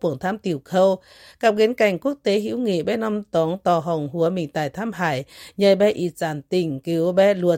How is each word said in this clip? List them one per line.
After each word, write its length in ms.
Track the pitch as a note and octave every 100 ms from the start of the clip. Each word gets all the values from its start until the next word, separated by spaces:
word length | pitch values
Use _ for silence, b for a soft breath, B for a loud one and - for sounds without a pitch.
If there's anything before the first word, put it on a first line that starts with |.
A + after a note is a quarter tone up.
buồng 180 | E3+ C3
tham 180 | F#3 G#3+
tiểu 240 | F#3+ D3
khâu. 360 | - F#3 F#3+ F#3 B B B B
Cặp 160 | A3+ G#3+
ghến 180 | A3
cành 260 | B3 G#3+ F3
quốc 140 | C4+ C#4+
tế 160 | G#3+ G3+
hữu 180 | G#3+ A#3
nghị 260 | A#3+ F3
bé 140 | F#3 A3
nòm 260 | A3 G#3+
tóng 340 | G3+ E3 D#3+ F#3
tò 160 | - E3+
hồng 300 | D#3+ E3 D3
húa 160 | E3+ E3
mình 200 | F#3 D3+
tài 200 | D#3+ D3
tham 240 | F3 A3+
hải, 300 | E3+ E3+ C3+ C#3 B B -
nhờ 180 | G3 F#3+
bé 160 | G#3
y 180 | - F3
giản 320 | - E3 D3+
tình 380 | - F#3 E3 C3+
cứu 320 | E3 E3 E3+
bé 220 | F3+ G3
lùa 240 | F#3+ F3